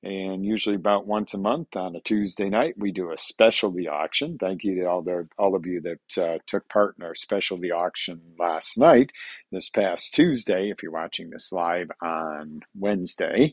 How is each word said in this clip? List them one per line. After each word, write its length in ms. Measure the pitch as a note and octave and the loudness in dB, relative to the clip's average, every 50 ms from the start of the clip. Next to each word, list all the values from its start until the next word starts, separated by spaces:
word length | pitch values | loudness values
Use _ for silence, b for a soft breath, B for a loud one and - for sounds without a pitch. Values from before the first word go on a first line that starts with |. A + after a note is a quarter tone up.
and 440 | - F#2+ G2 F#2+ F#2+ F#2+ F#2+ F#2+ G2 | -8 -8 -6 -6 -6 -6 -6 -4 -2
usually 300 | G2+ G#2+ G#2+ - A2 G2+ | -2 -2 -2 0 -2 -2
about 300 | G2+ E2 G#2 G#2 G2 F#2+ | 0 2 2 2 2 2
once 280 | G2+ G#2 G#2+ G#2 - - | 0 -2 -2 -2 -4 -6
a 40 | G2 | -4
month 380 | G2 G#2 B2 D#3+ E3+ - - | -2 0 -2 -2 -4 -8 -6
on 200 | G2 F#2 F#2 E2+ | -6 -6 -6 -8
a 40 | F2 | -8
Tuesday 480 | _ - G#2+ G#2+ G#2 G2 - - G#2 G2 | _ 0 0 0 0 -2 -2 -4 -4 0
night, 260 | G2 A2 C3 E3 - - | 2 2 2 0 -2 -4
we 140 | G#2 G2+ | -4 -4
do 200 | F2+ F#2 F#2 E2+ | -4 -4 -6 -6
a 60 | E2 - | -6 -6
specialty 680 | - - - - A2+ A2+ A2 - - G#2 F2+ F2 F2+ D#2+ | -6 -8 4 6 6 6 6 4 0 0 -2 -2 -4 -4
auction. 500 | D2 D2 D#2 D#2+ - - C#3 D#3 F3 C3+ | -2 -2 -4 -2 -2 -2 -4 -4 -4 -4
Thank 260 | - F#2 F#2+ E2+ - | -4 -4 -4 -2 -2
you 120 | G#2 F#2+ | -2 0
to 120 | F2+ F2+ F2 | 0 0 0
all 140 | F2 F#2 | 0 0
the, 260 | E2 F2+ F2+ F2 F2 D#2+ _ - | 0 -2 -4 -4 -4 -8 _ 0
all 160 | G#2 G2 F#2+ | 2 2 2
of 100 | F#2+ D#2+ | 2 0
you 160 | F2+ F2+ F2 | -2 -6 -4
that, 400 | D#2+ E2+ E2+ D#2+ _ _ - - F2+ | -4 -6 -8 -8 _ _ -4 -2 0
uh, 140 | E2+ E2 D#2+ - | 0 -2 -4 -6
took 220 | - - G2+ - _ | -4 -4 -4 -4 _
part 260 | - G#2 G#2 G2 G2 - | 4 4 4 4 2 -8
in 60 | F2 | -12
our 100 | E2+ E2 | -12 -10
specialty 560 | - - - A2 G2+ F#2 - G2 F2+ F2 F2+ | -10 -6 -2 -2 -2 0 -2 -4 -4 -4 -2
auction 500 | F2 E2+ F2 F2+ - - - - F2 E2 E2 E2+ E2 E2 | -2 0 0 -2 -2 -4 -8 -8 -10 -12 -16 -20 -6 -2
last 400 | E2+ E2+ D#2+ D#2+ - - - A2 | -2 0 0 0 -2 -4 2 6
night, 340 | B2+ E3 D#3 A#2+ C3 - - B B B B B B _ | 8 10 10 10 8 6 2 B B B B B B _
this 160 | - F#2 E2+ - | -8 -8 -8 -2
past 440 | - - G#2 F#2+ F2 E2+ - - - | 0 2 2 2 0 -2 -6 -4 4
Tuesday, 560 | - D3+ F3+ D3 B2 A2 - G2+ F#2 F#2+ G#2 | 4 6 6 6 0 0 0 0 0 0 -2
if 120 | G2 - | -4 -6
you're 100 | - F2 | -8 -8
watching 380 | D#2+ E2 D#2+ F2 - - F2+ D#2+ | -6 -6 -6 -6 -8 -10 -10 -10
this 220 | C#2 C#2 - - | -10 -10 -10 -6
live 380 | - F#2 F2 E2+ E2+ F2+ F2 D#2 D#2+ _ | -2 -2 0 0 0 -2 -2 -6 -8 _
on 600 | - E2 E2 D#2+ E2 D#2+ D2+ D2+ D2+ D2+ D2+ D2+ - _ _ | -6 -4 -4 -2 -4 -4 -6 -8 -10 -12 -14 -14 -16 _ _
Wednesday. 760 | G2+ F#2+ G2+ G#2 F#2+ F2+ F2 - - F2+ D#2+ D2 G2 C3+ D#3 | -6 -2 -2 0 0 -2 -6 -4 -4 -4 -2 2 2 2 4